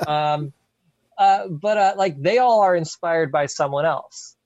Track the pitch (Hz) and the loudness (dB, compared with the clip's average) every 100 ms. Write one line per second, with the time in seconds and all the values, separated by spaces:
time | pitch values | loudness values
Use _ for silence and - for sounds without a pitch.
0 | 151 151 151 151 143 - _ _ _ _ | -4 -2 -2 -2 -6 -14 _ _ _ _
1 | _ - 196 196 196 151 202 208 196 202 | _ 0 2 2 -2 -6 -2 2 2 2
2 | 190 139 160 233 247 226 190 175 160 - | -2 -2 0 2 4 4 4 2 -2 -6
3 | 170 165 156 151 143 - 143 143 160 165 | -2 0 0 -2 -2 -2 -4 -2 -2 -2
4 | - - - _ | -6 -18 -20 _